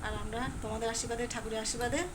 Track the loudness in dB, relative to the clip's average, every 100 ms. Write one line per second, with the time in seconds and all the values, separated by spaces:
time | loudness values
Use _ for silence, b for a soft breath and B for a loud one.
0 | -2 -2 0 0 0 0 -2 0 2 0
1 | 0 0 0 -2 -2 -2 0 0 2 2
2 | 0